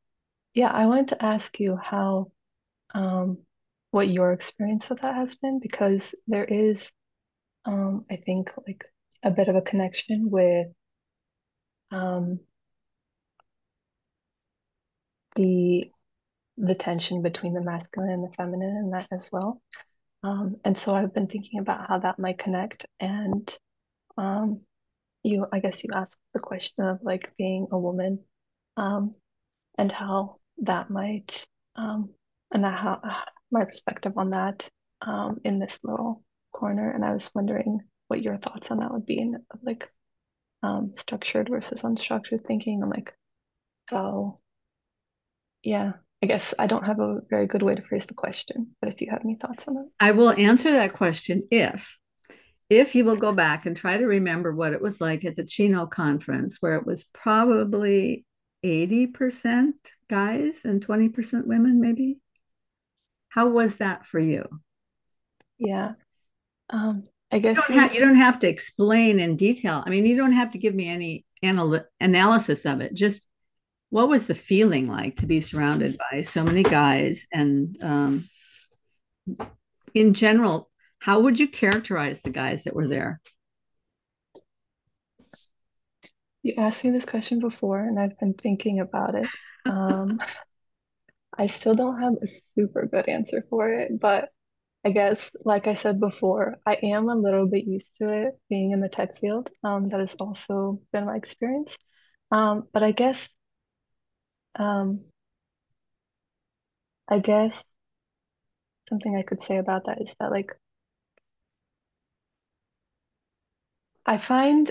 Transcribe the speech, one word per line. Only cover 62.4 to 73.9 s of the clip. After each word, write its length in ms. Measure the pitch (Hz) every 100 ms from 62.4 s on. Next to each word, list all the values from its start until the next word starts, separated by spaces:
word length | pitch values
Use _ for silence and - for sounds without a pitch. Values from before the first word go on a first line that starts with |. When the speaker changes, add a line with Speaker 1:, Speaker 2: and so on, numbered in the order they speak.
| _ _ _ _ _ _ _ _ _
Speaker 2:
How 200 | - 240
was 280 | 233 226 214
that 280 | 196 185
for 140 | - 165
you? 260 | 160 151 - 151 _ _ _ _ _ _ _ _ _ -
Speaker 1:
Yeah. 340 | 220 196 202 226 _ _ _ _ _ _ -
Um, 340 | 220 220 202 202 _ -
I 80 | 220
guess 180 | 220 226
Speaker 2:
You 60 |
don't 120 | 294
Speaker 1:
you 60 | 262
Speaker 2:
ha-, 140 | 262
you 60 | 233
don't 160 | 269 262
have 240 | 254 247
to 80 | 180
explain 720 | - - - 208 220 226 202
in 160 | 170 156
detail. 480 | 196 247 208 151 -
I 40 |
mean, 160 | 190 220
you 100 | 240
don't 160 | 269
have 200 | 247 240
to 60 | 185
give 160 | 214
me 140 | 196 175
any 360 | 175 170 160 - -
anal-, 420 | 185 190 165 156 - -
analysis 640 | 190 180 196 226 - 143
of 160 | 156 135
it. 140 | 123
Just 320 | 175 202 202 _ _ _ _ _ _ -